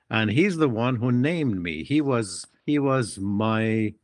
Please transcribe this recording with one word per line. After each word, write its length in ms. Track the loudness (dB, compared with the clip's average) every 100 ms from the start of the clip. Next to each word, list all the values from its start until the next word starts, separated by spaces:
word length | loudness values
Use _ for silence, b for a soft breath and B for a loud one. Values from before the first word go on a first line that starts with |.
| _
And 200 | 0 2
he's 260 | 2 2 2
the 120 | 0
one 280 | 2 0 0
who 140 | 2
named 520 | 2 2 0 -2 -2
me. 220 | -4 -6
He 160 | -2 0
was, 460 | 2 0 -2 -8 -16 _ -2
he 120 | 0
was 400 | 2 0 0 -4
my 760 | -4 0 0 0 0 0 -2 -6